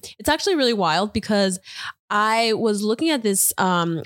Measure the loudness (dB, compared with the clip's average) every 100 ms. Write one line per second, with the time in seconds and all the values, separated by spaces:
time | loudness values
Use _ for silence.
0 | -8 -6 -2 -2 0 0 2 2 2 2
1 | 0 -4 -2 2 2 -2 -10 -14 -14 -14
2 | -4 0 2 2 2 2 0 0 0 0
3 | 0 0 0 0 0 0 0 2 0 -4